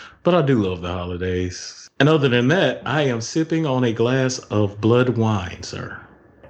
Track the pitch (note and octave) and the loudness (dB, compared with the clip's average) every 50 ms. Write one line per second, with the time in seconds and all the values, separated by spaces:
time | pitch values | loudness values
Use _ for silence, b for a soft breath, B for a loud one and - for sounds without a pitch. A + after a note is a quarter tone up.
0 | B B B B _ F3 F3+ F3 D3+ C#3 C3+ A#2 G2+ F#2 F#2 E2+ F2 F2 F2+ F#2 | B B B B _ 2 2 2 4 4 2 2 2 0 -2 -4 -6 -6 -6 -6
1 | F2 F2+ F2+ F2 F#2 F#2 F2+ F#2 F2+ F2+ F2+ - - - - - - - _ _ | -6 -6 -6 -4 -4 -2 -2 -2 -2 -4 -6 -10 -16 -16 -18 -20 -20 -20 _ _
2 | C#3 D3+ D#3+ D3+ C#3 C3+ A#2+ A#2+ A#2+ C3 E3 G3 E3+ B2+ A#2 - - - C3 D#3 | 2 4 4 4 2 2 2 2 4 4 2 4 2 0 -2 -4 -6 -4 -2 0
3 | D3 C3+ A#2+ A2+ A2 - - D#3+ D#3+ D#3+ E3+ D#3+ D#3+ D3 B2+ B2+ B2+ A#2+ G#2 A2+ | 0 0 -2 -2 -6 -4 -2 -2 -2 0 -2 -2 0 0 0 2 0 0 2 0
4 | A2+ A#2+ C3 C3 C3 B2+ B2+ - - - G#2 G#2 G#2+ F#2+ G2 G#2 A2 A2 A#2+ B2 | 0 2 2 0 0 0 -2 -6 -8 -2 0 0 0 0 -2 0 2 4 4 4
5 | C3 B2+ A2+ A2+ A2 A2 G#2+ G2 F2 F2+ F2+ - - - - - - - - - | 4 2 2 0 0 0 0 -2 -4 -6 -10 -12 -12 -12 -10 -10 -10 -12 -12 -16
6 | - - - - _ _ _ _ - - | -18 -20 -20 -20 _ _ _ _ -20 0